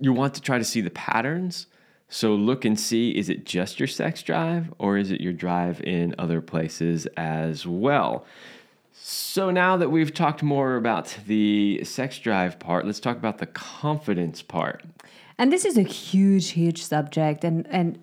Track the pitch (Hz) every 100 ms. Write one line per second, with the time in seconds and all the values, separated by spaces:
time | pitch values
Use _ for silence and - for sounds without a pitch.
0 | 135 123 139 - - 123 110 120 87 -
1 | - 113 127 170 185 - - _ _ _
2 | _ - 110 104 107 131 117 107 - 113
3 | 117 - 92 - - 90 95 - 139 -
4 | 160 165 - 165 165 170 165 - 101 101
5 | 190 - 90 87 90 87 87 85 - 87
6 | 85 - 85 82 - 80 80 - 85 82
7 | - - 80 80 80 78 87 90 123 143
8 | 71 57 - - - - - _ _ -
9 | - - - - 190 180 180 185 151 160
10 | 151 151 170 - 147 139 135 127 113 110
11 | - - 101 107 104 104 101 98 - -
12 | 135 - 117 98 90 - - 87 101 104
13 | 123 120 113 104 - - - - 147 151
14 | 151 90 85 76 - 85 - - - -
15 | - - - - 254 359 403 247 185 -
16 | - 190 196 196 170 165 170 165 - 151
17 | 147 160 156 147 170 165 - 185 170 -